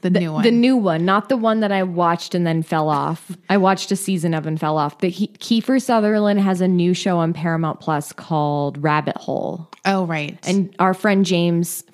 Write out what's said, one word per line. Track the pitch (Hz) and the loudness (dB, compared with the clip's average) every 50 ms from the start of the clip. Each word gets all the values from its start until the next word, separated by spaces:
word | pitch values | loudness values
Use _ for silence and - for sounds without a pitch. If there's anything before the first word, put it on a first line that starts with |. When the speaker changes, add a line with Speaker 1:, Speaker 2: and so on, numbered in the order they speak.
Speaker 1:
The | - 185 | 0 2
Speaker 2:
The, | 180 180 | 2 2
Speaker 1:
new | 175 165 156 | 2 0 0
one. | 156 - | 2 2
Speaker 2:
the | 233 | 4
new | 240 233 240 254 262 | 4 4 4 4 4
one. | 247 208 185 160 160 170 | 4 2 2 2 2 2
Not | 185 190 208 202 - | 2 2 2 2 0
the | 262 | -2
one | 240 220 226 220 220 | 0 0 0 2 2
that | 220 202 202 | 2 0 2
I | 190 185 | 0 0
watched | 185 175 175 175 170 170 175 - - - | 0 0 0 2 2 0 0 -4 -4 -2
and | 180 175 | 0 0
then | 170 165 160 160 | 0 0 0 -2
fell | - 175 160 156 156 | 0 -2 0 0 0
off. | 151 143 143 151 165 - - - 180 - _ - | 0 0 -2 -2 -4 -6 -8 -14 -16 -12 _ 0
I | 190 202 | 0 2
watched | 185 190 190 180 - - 202 | 4 2 2 0 -2 -4 -4
a | |
season | 190 - - 190 175 151 175 165 | -4 -2 -2 -2 -2 0 -2 -2
of | 160 151 | -2 -2
and | 156 156 156 | -4 -4 -4
fell | - 151 156 156 | -2 -2 0 0
off. | 147 147 - - | -2 -2 -2 -4
The, | - 185 | -4 -4
he, | 175 180 214 - | -2 -4 -6 -6
Kiefer | - - - - 233 226 - - 262 262 - | -6 -8 -4 -2 -2 0 0 2 0 0 0
Sutherland | - 240 226 208 208 220 214 208 208 202 202 | 2 2 2 2 2 2 2 2 2 2 2
has | 196 190 190 175 | 2 2 2 2
a | 185 185 | 2 2
new | 185 180 175 175 180 | 2 2 2 2 0
show | 175 - 202 180 170 | 0 0 0 0 0
on | 165 165 170 | 0 0 -2
Paramount | 151 156 175 165 160 165 160 - - | -2 -2 -2 -2 -2 -2 -4 -4 -6
Plus | - - 156 147 147 - - | -4 -4 -2 -2 -4 -6 -12
called | - - - 165 151 147 147 147 147 143 143 139 143 143 | -16 -8 -4 -2 -2 0 0 -2 -2 -2 -4 -4 -2 0
Rabbit | 156 151 151 147 - - | 0 0 0 0 -2 -6
Hole. | - - - - - - - - 170 160 - - - - | -8 -6 -6 -6 -4 -4 -6 -6 -8 -12 -16 -16 -6 -2
Speaker 1:
Oh, | 190 196 190 185 | -2 0 0 0
right. | 165 165 156 147 143 - - - | -2 -4 -4 -6 -8 -10 -8 -4
Speaker 2:
And | 160 190 196 185 - - - | -2 0 0 -2 -2 -2 0
our | 185 190 185 | 0 0 0
friend | 185 - 214 196 190 196 | 0 0 2 2 2 2
James, | 180 185 170 170 175 170 170 175 - - - - _ | 2 2 2 2 2 2 0 -2 -2 -6 -10 -14 _